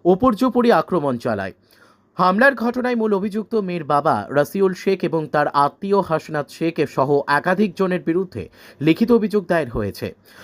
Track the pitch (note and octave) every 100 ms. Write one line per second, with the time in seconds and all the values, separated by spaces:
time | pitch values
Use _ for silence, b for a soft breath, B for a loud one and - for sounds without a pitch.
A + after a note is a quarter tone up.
0 | E3+ F#3 B3+ G#3 B3+ B3 A#3 F3 - F3+
1 | C#3+ A#2+ B2+ G2+ F#2+ - b b b b
2 | b - F#3 G3 C#4 A3+ A#3+ B3 B3 A#3+
3 | A3 G3 G#3 G#3+ - A3 F#3 F3 C#3+ D3
4 | D3+ A2 G#2 C#3 D3 G3 F#3+ F3+ G3 F#3
5 | E3+ D#3+ D#3 D3 D3 C#3+ C#3+ - G3 G3
6 | F3+ D#3 - D3+ C#3 - E3 D#3+ C#3+ -
7 | C3+ C#3+ - C#3+ F3 F#3 G#3+ - F#3+ F3
8 | E3 E3+ F#3+ G2+ D#2+ B B B D3+ E3
9 | A#3 A#3 G3+ G3+ F3 E3+ B2 A#2 G2+ -
10 | G#2+ - B B